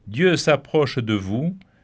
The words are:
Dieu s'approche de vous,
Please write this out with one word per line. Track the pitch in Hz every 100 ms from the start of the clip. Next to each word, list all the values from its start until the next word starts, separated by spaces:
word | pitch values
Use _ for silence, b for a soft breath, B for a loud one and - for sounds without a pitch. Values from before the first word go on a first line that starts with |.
| -
Dieu | 113 185
s'approche | 160 - 143 - 156 139 -
de | 113
vous, | 104 95 110 165 190 b b